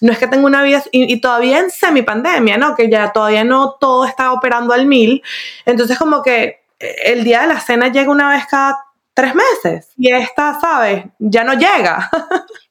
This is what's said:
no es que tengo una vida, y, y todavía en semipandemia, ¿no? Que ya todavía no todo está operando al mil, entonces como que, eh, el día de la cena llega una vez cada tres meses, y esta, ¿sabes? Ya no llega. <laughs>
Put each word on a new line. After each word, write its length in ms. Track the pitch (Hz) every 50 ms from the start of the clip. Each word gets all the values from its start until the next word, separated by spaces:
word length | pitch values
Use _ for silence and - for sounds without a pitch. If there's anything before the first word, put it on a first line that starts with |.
no 120 | 226 233
es 60 | 226 226
que 80 | 254
tengo 200 | 226 262 269 277
una 160 | 277 277 277
vida, 200 | 277 277 277 277 277 -
y, 220 | - 254 254 202
y 80 | 240 233
todavía 380 | - 254 240 233 247 254 269 320
en 120 | 381 370
semipandemia, 880 | - - - 359 311 262 226 220 214 220 254 339 359 294 233 214 202
¿no? 180 | 220 285 302 294
Que 140 | - 233 220
ya 240 | 220 214 208 208
todavía 320 | - 220 214 214 214 214 220
no 280 | 240 262 269 277 269 269 -
todo 280 | 285 262 254 254 262
está 260 | 262 254 - 262 254
operando 400 | 254 254 262 247 240 240 240 240
al 140 | 240 247 269
mil, 360 | 277 277 247 226 220 262 269 - - - - - - - - -
entonces 320 | - 247 220 240 226 254 254
como 240 | 320 311 294 269
que, 400 | 226 254 247 226 - - - _ _ _ _ -
eh, 140 | - - - - -
el 160 | 208 240 247
día 200 | 220 233 233 233
de 60 | 285 330
la 120 | 302 220
cena 280 | - - 240 240 247 262
llega 220 | 240 277 277 277
una 200 | 285 285 285 285
vez 160 | 285 277 277
cada 320 | - - 277 277 269 269 415 - _ _ _ _ _
tres 220 | _ - 262 254 247
meses, 560 | 349 494 523 466 - - 175 165 165 - _ _ -
y 120 | 254 254
esta, 480 | 247 254 226 226 - - 294 294 285 294
¿sabes? 460 | - 339 311 262 226 202 196 185 185 - _ -
Ya 260 | 214 214 196 233 240
no 100 | 254 269
llega. 560 | 240 330 381 403 302 202 175 165 190 185 -
<laughs> 360 | - 330 320 - 370 359 359 - 453 - _ _